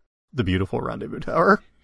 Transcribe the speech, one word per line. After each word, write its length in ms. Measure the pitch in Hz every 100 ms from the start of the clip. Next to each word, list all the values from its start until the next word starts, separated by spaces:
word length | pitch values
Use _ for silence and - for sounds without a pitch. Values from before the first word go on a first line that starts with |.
| _ _ _
The 100 | 131
beautiful 360 | 95 92 95 120
Rendezvous 400 | 120 - - -
Tower. 420 | - 143 190 202 - _